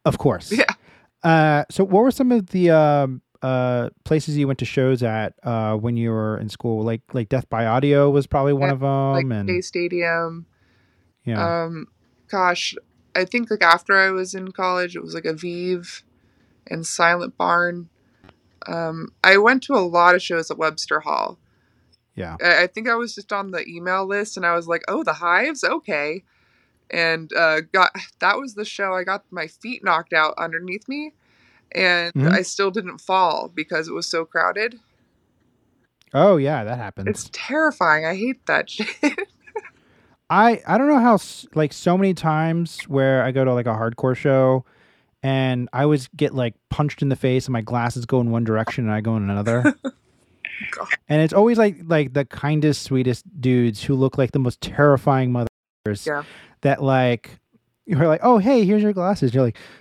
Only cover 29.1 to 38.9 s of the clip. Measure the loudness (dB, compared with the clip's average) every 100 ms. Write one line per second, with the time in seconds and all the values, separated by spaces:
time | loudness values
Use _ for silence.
29.1 | -8 -8 -12 -12 -12 -14 -8 -2 -2 0
30.1 | 0 0 -2 -6 -8 -8 -10 -10 -10 -10
31.1 | -14 _ _ _ _ _ 0 2 2 -2
32.1 | 0 2 2 -2 -2 -2 -2 -8 -12 -2
33.1 | 2 2 0 -6 -10 -6 -6 -6 -8 -4
34.1 | -6 -4 -2 0 0 -6 -8 _ _ _
35.1 | _ _ _ _ _ _ _ _ _ _
36.1 | 4 4 4 2 -2 -6 -8 -10 -8 -6
37.1 | -6 -10 -14 -6 0 0 2 2 4 2
38.1 | -4 -4 -4 -2 -2 -2 -8 -8